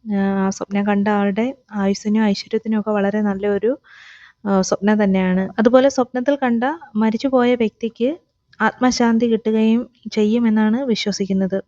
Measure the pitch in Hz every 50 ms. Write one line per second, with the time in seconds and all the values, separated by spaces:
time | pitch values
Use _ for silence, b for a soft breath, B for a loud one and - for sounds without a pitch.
0 | _ 220 208 196 196 196 196 196 190 190 196 - - _ 202 202 202 208 208 202
1 | 202 214 208 208 202 202 196 214 226 254 269 _ _ _ 208 208 196 196 202 -
2 | - 214 208 220 220 214 196 - - - - 220 - 220 220 214 202 220 208 208
3 | 196 196 202 214 214 208 196 190 196 208 202 202 202 220 269 - B B B B
4 | B B B B B B B B _ 208 196 190 185 - 208 - 196 208 214 214
5 | 214 196 190 190 185 185 185 185 190 - - - 220 240 233 262 254 277 269 -
6 | 247 240 - 247 247 285 285 277 277 247 240 226 240 269 311 339 - - _ 214
7 | 220 220 220 226 - 277 269 254 247 240 247 240 240 214 _ _ - 226 226 -
8 | 233 254 320 359 _ _ _ _ _ _ _ _ 208 220 - - 247 254 247 -
9 | 247 233 233 226 247 233 226 220 - 220 220 220 220 220 220 233 254 - _ _
10 | _ 214 - 220 214 208 220 240 240 226 214 220 214 214 214 247 285 262 220 190
11 | - 214 190 - 196 185 190 190 190 185 185 196 -